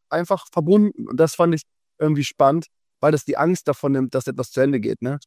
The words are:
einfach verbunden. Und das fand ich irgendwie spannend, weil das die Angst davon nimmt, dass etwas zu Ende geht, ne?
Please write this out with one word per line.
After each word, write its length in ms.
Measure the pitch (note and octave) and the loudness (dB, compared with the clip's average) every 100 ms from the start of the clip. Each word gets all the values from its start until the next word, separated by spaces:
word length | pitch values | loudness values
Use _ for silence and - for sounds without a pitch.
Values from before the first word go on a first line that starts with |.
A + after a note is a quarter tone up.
| - | -4
einfach 360 | D#3+ F3 G3 - | -4 -2 -4 -4
verbunden. 560 | - D3 G#3 G#3 - A2+ | -4 2 4 4 0 -6
Und 120 | B2+ | 0
das 160 | D#3+ - | 0 2
fand 180 | E3+ | 0
ich 80 | D#3+ - _ _ - | 0 -6 _ _ -4
irgendwie 240 | D#3 D3 | -2 0
spannend, 420 | C#3 - C#3 D#3+ - _ _ _ | -2 2 2 2 -4 _ _ _
weil 120 | D3 | 0
das 140 | D#3 - | 0 -2
die 120 | C#3 | -2
Angst 300 | D#3+ F3+ - | 0 0 -2
davon 240 | C3+ C#3+ | -2 -2
nimmt, 240 | C#3 C3 C3+ | 0 -2 -4
dass 120 | C3+ | -6
etwas 240 | B2 B2 | -8 -6
zu 100 | - | -2
Ende 180 | C#3 C3+ | 0 0
geht, 220 | A2 A2 | -2 -4
ne? 180 | A#2+ C#3+ | -6 -8